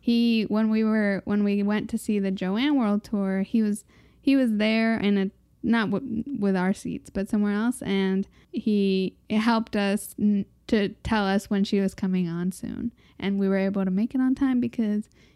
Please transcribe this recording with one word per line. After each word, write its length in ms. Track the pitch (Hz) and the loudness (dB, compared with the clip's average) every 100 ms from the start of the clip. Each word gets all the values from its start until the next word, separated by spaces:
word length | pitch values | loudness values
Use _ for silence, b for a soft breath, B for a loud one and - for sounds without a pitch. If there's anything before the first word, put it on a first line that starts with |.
he, 440 | - 233 233 226 | 0 2 2 2
when 260 | 208 214 220 | 0 0 0
we 140 | 220 | 2
were, 380 | 220 220 208 196 | 2 2 0 -2
when 200 | - 208 | -2 0
we 180 | 202 202 | 2 0
went 260 | 202 214 220 | 0 0 -2
to 80 | 226 | -6
see 200 | - 208 | -2 -2
the 120 | 196 | 0
Joanne 460 | 190 185 208 285 285 | -2 -2 0 0 2
World 260 | 214 208 | 2 0
Tour, 380 | - 208 190 190 | -2 -4 -2 -2
he 200 | 190 233 | 0 0
was, 220 | 214 208 - b b b | 0 -2 -8 b b b
he 160 | - 269 | 2 4
was 200 | 254 208 | 4 2
there 400 | 214 220 226 226 | 2 2 2 2
in 200 | 202 202 | 2 2
a, 120 | 190 - _ _ | 0 -4 _ _
not 280 | - 226 208 | 0 0 2
w-, 340 | 202 - 226 226 269 | -2 -4 -6 -6 -2
with 180 | 202 190 | 0 2
our 160 | 180 | 0
seats, 360 | 202 - 165 - | -2 -4 -8 -8
but 180 | 196 196 | -6 -2
somewhere 240 | 214 208 | 0 0
else. 260 | 202 233 - | 0 -2 -2
And 440 | - 196 190 190 196 b b | -2 0 2 0 -4 b b
he 640 | 277 220 208 196 190 190 - - | -6 0 2 2 2 -2 -6 -4
helped 460 | 214 220 226 226 208 | 0 2 0 0 -2
us 380 | 202 208 - - | 0 -2 -4 -2
n-, 260 | 208 202 196 _ - | 0 0 -4 _ -2
to 220 | 220 196 - | 0 0 -4
tell 200 | - 220 | -2 0
us 240 | 196 196 - | 2 0 0
when 140 | 202 | -2
she 160 | 202 202 | 0 0
was 140 | 190 | -2
coming 340 | - 190 185 175 | -2 -2 -2 -2
on 220 | 170 180 | -2 -4
soon. 400 | - - - 233 - b b | -6 -10 -8 -8 -10 b b
And 200 | 196 196 | -4 0
we 100 | 196 | 0
were 100 | 196 | 2
able 260 | 190 196 | 0 0
to 60 | 190 | 0
make 240 | 185 226 262 | 0 0 0
it 40 | |
on 140 | 262 | 0
time 260 | 262 269 247 | 2 0 0
because 480 | 240 - 214 208 - b b | -2 -2 -2 -2 -4 b b